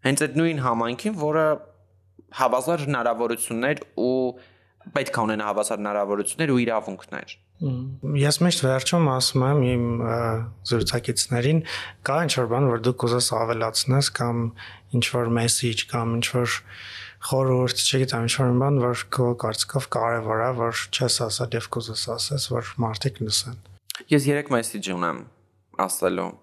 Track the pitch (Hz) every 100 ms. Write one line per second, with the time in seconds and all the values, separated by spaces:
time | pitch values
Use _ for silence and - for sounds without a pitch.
0 | 131 139 151 135 165 151 127 117 117 120
1 | 208 208 151 156 156 147 - _ _ _
2 | _ - _ - 131 123 135 170 143 135
3 | 117 113 117 117 - 113 131 151 - -
4 | 120 131 127 123 - _ _ _ - 143
5 | 131 - 110 107 107 101 107 104 104 104
6 | 101 101 101 - 160 127 117 113 104 95
7 | - - - - _ _ 151 123 131 135
8 | 139 143 143 147 175 165 131 131 131 175
9 | 156 131 127 135 127 147 127 123 120 117
10 | 117 117 117 113 117 - - 120 170 127
11 | - 120 - 120 123 160 156 - - -
12 | - 143 170 - 120 120 139 117 120 123
13 | 120 120 120 110 113 113 113 - - 131
14 | 139 - 123 117 117 - - - - 123
15 | - 123 117 117 117 - 123 110 - 120
16 | 117 117 117 123 120 - - - - -
17 | - - - 131 131 127 127 117 - 135
18 | 131 117 117 - 127 123 135 143 123 120
19 | - - 123 120 113 110 - 139 127 120
20 | 113 117 110 110 120 123 117 113 - -
21 | 127 - 117 104 120 117 - - 113 110
22 | - 117 - 143 - 123 113 - 113 107
23 | 139 - 110 - 123 123 - - _ -
24 | - 151 135 143 143 127 110 104 95 90
25 | 85 65 - _ _ _ _ - 92 -
26 | 92 90 90 82